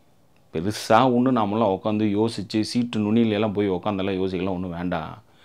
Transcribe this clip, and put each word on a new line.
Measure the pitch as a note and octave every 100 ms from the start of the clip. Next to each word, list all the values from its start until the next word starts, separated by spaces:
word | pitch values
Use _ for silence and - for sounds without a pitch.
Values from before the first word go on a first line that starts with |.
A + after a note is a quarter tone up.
| _ _ _ _ _
பெருசா | D#2+ F#2+ - - A2
ஒண்ணு | C3 A#2+ B2+
நாமெல்லாம் | A#2+ G#2 G#2+ G#2+ F#2+
உட்காந்து | A2 G#2+
யோசிச்சு, | G#2+ G2+ A2 A2 F#2 A2
சீட்டு | G#2+ A#2+ A#2+ A2+
நுனியில | G#2 A#2 A2+
எல்லாம் | G#2 A2
போய் | G2 G#2
உட்காந்தெல்லாம் | F2+ G#2+ G2 F#2+ F#2
யோசிக்கலாம் | F#2+ F#2 F#2
ஒண்ணும் | F2+ F#2
வேண்டாம். | E2+ F2+ E2+ E2 - - _